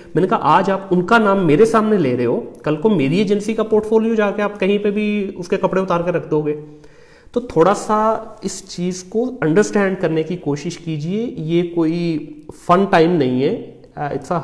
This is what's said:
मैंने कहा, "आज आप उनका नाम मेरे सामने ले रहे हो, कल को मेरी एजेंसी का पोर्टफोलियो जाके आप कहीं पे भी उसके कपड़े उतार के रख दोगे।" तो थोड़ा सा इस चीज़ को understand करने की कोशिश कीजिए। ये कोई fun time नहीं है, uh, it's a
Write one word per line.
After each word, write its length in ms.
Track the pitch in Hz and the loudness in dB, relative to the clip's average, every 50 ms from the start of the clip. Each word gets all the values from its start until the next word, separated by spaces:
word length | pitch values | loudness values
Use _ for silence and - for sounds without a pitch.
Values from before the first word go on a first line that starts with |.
| - - - | -12 -4 0
मैंने 120 | 156 185 | 0 2
कहा, 120 | - 233 165 | 2 2 2
"आज 300 | - 143 156 185 190 196 | 2 4 4 4 4 2
आप 200 | 190 190 - - | -2 -2 -2 0
उनका 260 | 180 180 175 - 233 | 0 0 2 4 4
नाम 220 | 233 214 196 196 196 | 4 4 4 2 2
मेरे 260 | 185 156 143 175 226 | 2 4 4 6 4
सामने 320 | 220 226 220 214 214 214 | 4 4 2 2 2 2
ले 180 | 190 156 127 123 | 2 2 0 0
रहे 100 | 123 120 | 0 0
हो, 280 | 117 147 226 - - - - - | 0 0 -2 -4 -8 -12 -6 -4
कल 100 | 151 151 | -4 -2
को 140 | 156 - 220 | 0 2 2
मेरी 320 | 208 156 135 139 165 196 | 2 2 2 2 2 2
एजेंसी 320 | 214 185 208 202 196 226 220 | 2 2 0 0 0 -2 -2
का 100 | 220 214 | -2 -2
पोर्टफोलियो 520 | - 220 214 214 - 226 220 220 226 233 | 0 0 0 2 2 2 2 2 2 0
जाके 260 | 208 208 202 196 208 | 0 0 0 0 -2
आप 160 | 208 202 208 | -4 -4 -4
कहीं 220 | - 190 190 202 208 | -2 0 0 0 0
पे 120 | 208 208 | 0 -2
भी 440 | 196 214 214 208 208 208 196 202 - | -2 -2 -2 -2 -2 -2 -4 -6 -8
उसके 200 | - 175 - 196 | -10 -6 -4 -2
कपड़े 240 | 185 190 175 - 143 | 0 0 0 0 0
उतार 200 | 143 - 175 175 | 0 0 0 -2
के 100 | 170 180 | 0 -2
रख 180 | 170 156 151 - | -2 -4 -2 -2
दोगे।" 220 | 156 151 151 147 151 151 - - - - - - - - - - - - - - - | -2 -2 0 -2 -4 -6 -8 -16 -20 -20 -20 -20 -20 -20 -20 -20 -20 -20 -12 -8 -6
तो 80 | 240 | -6
थोड़ा 320 | - - - 160 165 185 208 | -4 0 2 4 4 4 2
सा 640 | 202 - - 214 214 214 220 220 - - - - - - | 0 0 0 0 2 2 2 0 -2 -6 -10 -12 -10 -10
इस 260 | 190 - - - - | -10 -10 -12 -14 -14
चीज़ 400 | - 175 175 180 180 - - - | -8 -6 -6 -6 -6 -8 -8 -6
को 160 | - 220 254 254 254 - 156 | -4 -2 -2 -2 -4 -2 0
understand 540 | 156 160 202 208 202 - 208 196 190 190 | 2 4 4 2 2 2 0 0 0 0
करने 260 | 185 180 156 160 160 156 | 0 0 0 0 0 -2
की 120 | 160 180 | -2 -4
कोशिश 400 | 175 - 147 143 143 170 175 165 | -6 -4 -4 -4 -4 -6 -8 -10
कीजिए। 500 | - - 165 156 147 151 170 196 220 233 | -8 -8 -8 -6 -6 -4 -4 -4 -4 -4
ये 380 | 254 - 160 156 160 170 175 175 | -6 -6 -6 -4 0 0 0 0
कोई 640 | 170 170 170 165 156 165 175 170 170 160 147 - - - - - - - - - | 0 0 0 0 0 0 0 0 -2 -2 -4 -6 -10 -14 -18 -18 -20 -20 -6 0
fun 180 | - 175 190 202 | 2 2 2 4
time 260 | 196 190 165 160 170 | 4 4 4 4 4
नहीं 300 | 180 160 131 127 123 127 | 4 2 2 2 2 0
है, 400 | 139 170 226 277 - - - - - | 0 0 -2 -4 -6 -12 -18 -20 -20
uh, 340 | - - 147 147 143 - | -16 -10 -8 -8 -6 -6
it's 140 | - - - | -6 -6 -4
a 100 | 180 160 | -4 -2